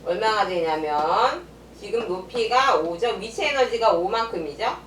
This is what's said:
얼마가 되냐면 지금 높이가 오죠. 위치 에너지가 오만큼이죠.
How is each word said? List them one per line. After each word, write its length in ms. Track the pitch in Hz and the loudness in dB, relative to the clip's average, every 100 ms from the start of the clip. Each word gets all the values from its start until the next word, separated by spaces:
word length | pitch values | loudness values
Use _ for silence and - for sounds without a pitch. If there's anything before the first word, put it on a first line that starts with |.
| - | -2
얼마가 400 | 185 220 214 190 | 0 0 2 0
되냐면 1000 | 175 160 156 151 147 156 - - 349 - - - - | 0 0 0 0 0 2 2 2 0 -10 -20 -20 -16
지금 300 | 202 233 214 | -6 -4 -2
높이가 680 | 185 - 240 220 247 269 160 | -6 -4 -2 2 4 4 2
오죠. 400 | 165 170 233 196 | 0 -2 -2 -2
위치 280 | 220 - | -8 -4
에너지가 480 | 294 277 240 226 220 | -2 2 0 4 2
오만큼이죠. 840 | 170 185 226 226 190 151 143 226 - | 4 0 -2 -2 -4 -8 -4 -4 -4